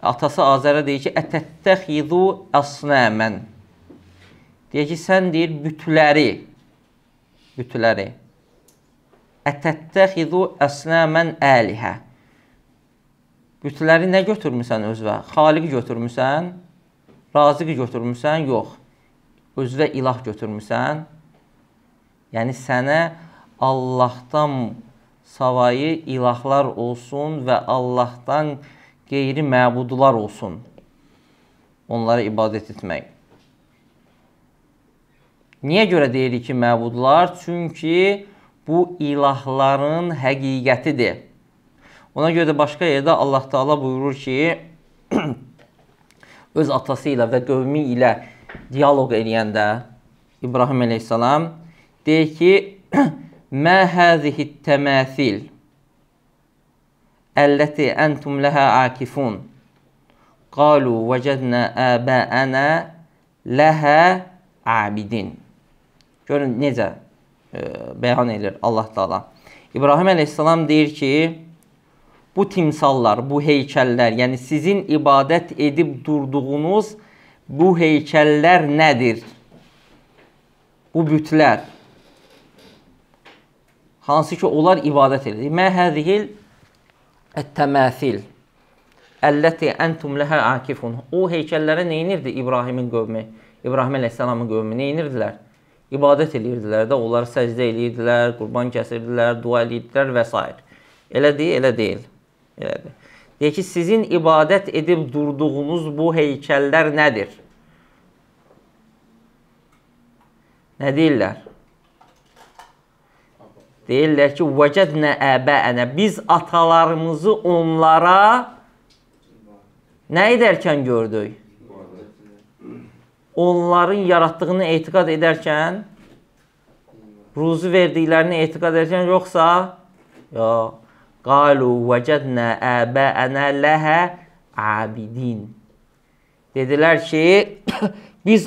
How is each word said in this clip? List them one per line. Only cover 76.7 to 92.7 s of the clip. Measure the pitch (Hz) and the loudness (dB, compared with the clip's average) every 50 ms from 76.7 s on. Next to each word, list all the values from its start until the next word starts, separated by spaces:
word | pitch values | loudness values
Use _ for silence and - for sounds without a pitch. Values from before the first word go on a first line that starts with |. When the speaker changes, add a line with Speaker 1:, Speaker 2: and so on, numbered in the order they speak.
| 196 220 202 214 - - _ _ _ _ _ _ _ _ _ - | 0 0 0 -2 -10 -20 _ _ _ _ _ _ _ _ _ -14
Speaker 1:
bu | 135 139 165 190 185 165 | -2 2 4 4 4 4
heykəllər | 170 156 156 147 - - - 156 151 151 151 151 147 170 180 180 160 | 4 2 2 2 0 0 2 4 4 4 4 4 6 6 6 4 4
nədir? | 147 143 151 160 156 139 117 127 120 110 117 - - - _ _ _ _ - _ _ _ _ _ _ _ _ _ _ _ _ _ _ _ _ _ _ _ _ _ _ _ _ _ _ _ | 2 2 2 4 4 4 2 2 0 0 -2 -8 -18 -20 _ _ _ _ -20 _ _ _ _ _ _ _ _ _ _ _ _ _ _ _ _ _ _ _ _ _ _ _ _ _ _ _
Bu | 160 165 | -2 0
bütlər, | 151 156 151 156 - 156 156 151 131 110 104 - - - - _ _ _ _ _ _ _ _ _ _ _ _ _ _ _ _ _ - - _ _ _ _ _ _ _ _ _ _ - - _ _ _ _ _ _ _ _ _ _ _ _ _ | 0 0 0 0 0 2 4 4 4 4 2 -4 -14 -20 -20 _ _ _ _ _ _ _ _ _ _ _ _ _ _ _ _ _ -20 -20 _ _ _ _ _ _ _ _ _ _ -20 -20 _ _ _ _ _ _ _ _ _ _ _ _ _
hansı | _ - 143 160 156 - 175 | _ 0 0 0 0 -2 -4
ki, | 165 190 | -2 -2
onlar | 170 - 151 156 180 185 | 0 2 2 4 4 4
ibadət | 160 139 151 143 143 135 131 135 135 - | 4 2 0 2 4 4 4 2 -2 -4
edir." | - 104 107 131 143 | -6 -8 -6 -6 -4
Mə | 156 175 185 190 | 0 0 2 2
həzihil | 180 180 180 180 151 151 151 170 196 214 214 - - - - _ _ _ _ _ _ _ _ _ _ _ _ _ _ _ _ _ _ | 2 2 0 0 0 -2 0 0 0 0 -2 -6 -12 -20 -20 _ _ _ _ _ _ _ _ _ _ _ _ _ _ _ _ _ _
ət-təməsil | 143 139 - - - 147 139 139 143 131 127 113 - 147 131 110 101 104 - _ _ _ _ _ _ _ _ _ _ _ _ _ _ _ _ _ _ | -12 -12 -10 -2 -2 -2 2 2 2 2 2 0 -2 -4 -4 -4 -4 -8 -14 _ _ _ _ _ _ _ _ _ _ _ _ _ _ _ _ _ _
əlləti | - 147 147 147 151 165 165 - 160 143 - | 2 2 2 4 2 2 2 2 -2 -2 -2
əntum | - 165 165 156 160 - 143 139 | 0 -2 -4 -4 -6 -8 -8 -4
ləhə | 143 143 147 156 147 117 117 131 | -4 -2 0 0 2 2 2 0
akifun. | 127 127 - 131 - - 117 117 120 - - | -2 -4 -8 -10 -8 -8 -10 -10 -10 -12 -6
O | - 180 190 175 | -2 -2 -2 0
heykəllərə | 170 165 156 156 170 156 156 151 156 165 180 | -2 -4 -4 -2 -2 -2 0 0 0 0 -2
nə | 175 160 156 165 | -2 -4 -4 -2
edirdi | 185 196 165 131 131 - 131 | -2 -4 -4 -4 -6 -8 -6
İbrahimin | 127 127 127 123 120 127 | -4 -2 -2 -2 -2 -4